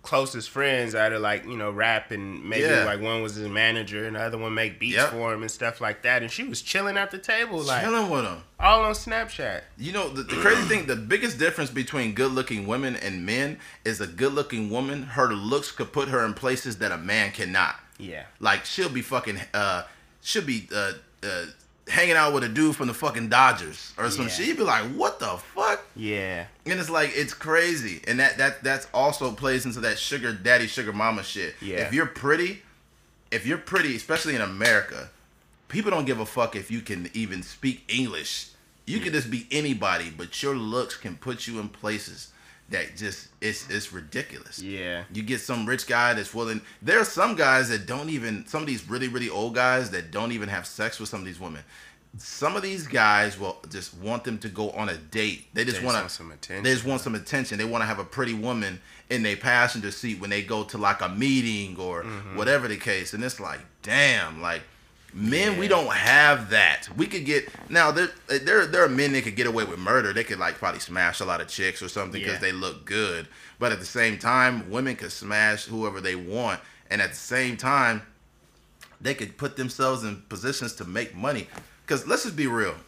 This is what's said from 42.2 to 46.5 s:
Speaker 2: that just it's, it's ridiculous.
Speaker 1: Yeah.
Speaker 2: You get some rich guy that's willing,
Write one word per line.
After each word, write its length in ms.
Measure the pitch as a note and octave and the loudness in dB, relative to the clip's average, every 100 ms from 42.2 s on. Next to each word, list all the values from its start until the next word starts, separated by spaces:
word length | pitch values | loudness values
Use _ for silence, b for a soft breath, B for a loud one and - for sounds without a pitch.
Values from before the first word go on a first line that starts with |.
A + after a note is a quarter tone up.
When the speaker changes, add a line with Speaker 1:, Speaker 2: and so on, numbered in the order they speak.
| - B B B - | -18 B B B -8
Speaker 2:
that 260 | F#2 D2 E2 | -6 -6 -8
just 320 | G#2 F2+ - _ | -8 -8 -16 _
it's, 260 | G#2+ G#2 - | -4 -4 -6
it's 200 | - - | -6 -6
ridiculous. 680 | F#2 D2+ A2 - C2+ - - | -12 -8 -8 -8 -14 -16 -14
Speaker 1:
Yeah. 420 | F#2 G2 F2+ F2 F2 | -10 -8 -6 -8 -8
Speaker 2:
You 120 | G2 | -10
get 180 | G#2+ B2 | -6 -6
some 240 | - A#2+ G#2+ | -4 -4 -2
rich 220 | B2+ - | -2 0
guy 260 | A#2+ A#2+ | 2 4
that's 180 | A2 F#2+ | 2 -2
willing, 280 | A2+ A2+ | -6 -4